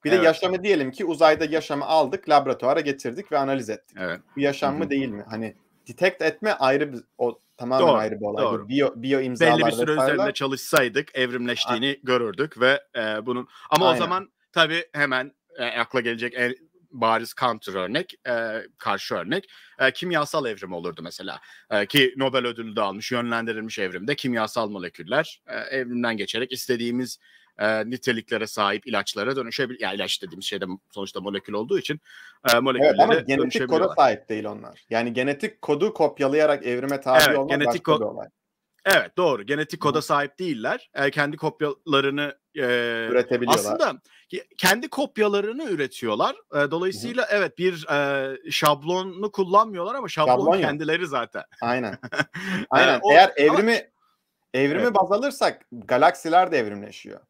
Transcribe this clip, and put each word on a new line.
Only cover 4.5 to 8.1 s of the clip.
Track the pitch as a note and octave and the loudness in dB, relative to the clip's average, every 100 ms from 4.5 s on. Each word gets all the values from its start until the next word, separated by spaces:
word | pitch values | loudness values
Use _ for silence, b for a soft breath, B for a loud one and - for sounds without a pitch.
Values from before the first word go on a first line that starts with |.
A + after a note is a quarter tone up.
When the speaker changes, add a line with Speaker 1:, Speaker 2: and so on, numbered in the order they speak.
| C#3 C#3+ D3 | 0 -2 -2
Speaker 2:
Hı | |
Speaker 1:
mı | D#3 | -4
Speaker 2:
hı. | |
Speaker 1:
değil | C#3 C3+ | -4 -4
mi? | G2+ - | -8 -10
Hani | A2 A2 - _ _ - | -10 -10 -12 _ _ -20
detect | A#2 F#3 F#3 | -2 -2 2
etme | D#3+ D#3 G#3+ | -2 -2 -4
ayrı | - C3 C#3 D3 | 2 2 2 0
bir, | B2 - - | -6 -16 -4
o | B2 A#2 _ _ | -4 -4 _ _
tamamen | B2 C3 C#3+ | -2 4 6
Speaker 2:
Doğru, | A#2+ | 4
Speaker 1:
ayrı | G#2+ | 2